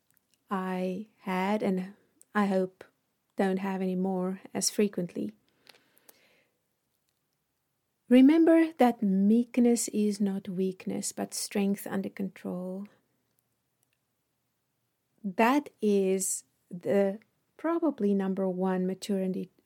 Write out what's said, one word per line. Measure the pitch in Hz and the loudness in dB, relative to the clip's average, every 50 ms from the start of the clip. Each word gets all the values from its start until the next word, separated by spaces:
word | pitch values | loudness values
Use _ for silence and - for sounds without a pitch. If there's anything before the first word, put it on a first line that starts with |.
| _ _ _ _ _ _ _ _ _ - | _ _ _ _ _ _ _ _ _ -8
I | 208 190 185 185 185 185 185 185 185 190 214 - _ _ - | -6 -6 -4 -4 -4 -4 -4 -4 -6 -6 -10 -14 _ _ -8
had | 190 185 185 185 196 214 214 - | -4 -2 -2 0 0 0 0 0
and | 202 190 185 185 190 202 _ _ _ _ _ _ _ - | -2 -2 -2 -4 -8 -12 _ _ _ _ _ _ _ -2
I | 208 202 | 0 0
hope | 196 190 190 185 185 - _ - - _ _ _ _ _ _ _ _ _ - | 2 2 0 -2 -2 -6 _ -20 -20 _ _ _ _ _ _ _ _ _ -2
don't | 202 190 190 190 | -2 0 -2 -2
have | 196 196 190 185 | -4 -4 -4 -4
any | 190 185 185 | -4 -4 -2
more | 180 185 190 190 180 180 185 190 190 - - - | -2 -2 -2 -2 -2 -4 -4 -6 -8 -12 -10 -8
as | 202 196 - | -4 -4 -2
frequently. | - - 214 202 - - 175 170 - - - 214 - _ _ _ _ _ _ - - _ _ _ _ _ _ - _ _ _ _ _ _ _ _ _ _ _ _ _ _ _ _ _ _ _ _ _ _ _ _ _ _ _ _ _ _ _ _ _ _ _ _ _ _ _ - | 0 0 0 0 -2 -4 -8 -8 -8 -8 -10 -10 -10 _ _ _ _ _ _ -20 -20 _ _ _ _ _ _ -20 _ _ _ _ _ _ _ _ _ _ _ _ _ _ _ _ _ _ _ _ _ _ _ _ _ _ _ _ _ _ _ _ _ _ _ _ _ _ _ 4
Remember | 240 254 262 277 311 330 330 330 330 330 320 320 - - | 6 8 8 8 8 6 6 6 6 6 6 2 2 2
that | 247 240 240 - 214 | 2 2 2 0 0
meekness | 196 190 190 196 202 220 240 240 240 - 254 240 240 240 233 - - | 0 2 2 4 4 4 2 2 0 0 2 4 4 4 2 0 -4
is | - 214 208 208 202 202 | -2 -2 -2 -2 0 -2
not | 208 196 190 196 190 202 | -2 -2 -2 -4 -8 -8
weakness, | 180 180 190 190 185 - - 196 196 208 196 - | -4 -4 -4 -4 -4 -6 -8 -8 -8 -6 -6 -8
but | - - 196 196 - | -8 -8 -8 -8 -8
strength | - - - - 208 196 196 202 196 - - | -8 -8 -6 -4 -2 -2 0 -2 -4 -6 -6
under | - 196 190 196 | -6 -6 -6 -6
control. | - - 196 190 - - - 196 185 180 180 185 185 196 202 208 _ _ _ _ _ _ _ _ _ _ _ _ _ _ _ _ _ _ _ _ _ _ _ _ _ _ _ _ _ _ _ _ _ _ _ _ _ _ _ _ _ _ _ _ _ _ - | -8 -8 -8 -10 -10 -10 -10 -10 -8 -8 -8 -10 -10 -12 -14 -16 _ _ _ _ _ _ _ _ _ _ _ _ _ _ _ _ _ _ _ _ _ _ _ _ _ _ _ _ _ _ _ _ _ _ _ _ _ _ _ _ _ _ _ _ _ _ -10
That | 202 175 - 226 240 269 294 294 - - _ 214 | -6 0 2 2 4 4 2 0 -2 -6 _ 0
is | 208 202 196 190 190 190 190 190 - - - - _ _ _ _ _ | 2 2 2 2 2 0 -2 -2 -4 -6 -8 -10 _ _ _ _ _
the | - 175 - - - 196 202 196 196 220 - _ _ _ _ _ _ | -16 -8 -4 0 2 2 2 0 -2 -6 -12 _ _ _ _ _ _
probably | - - 320 339 339 339 302 277 - 202 202 202 | -8 -4 -4 -2 0 0 -2 0 0 0 0 0
number | 196 190 190 190 196 190 190 | 0 0 -2 -2 -2 -2 -2
one | 180 180 185 190 185 185 185 | -2 -2 -2 0 0 0 -2
maturity, | 185 190 185 - - 202 190 190 185 185 190 185 - _ _ _ | -2 -4 -6 -4 -4 -4 -2 -2 -4 -4 -6 -8 -10 _ _ _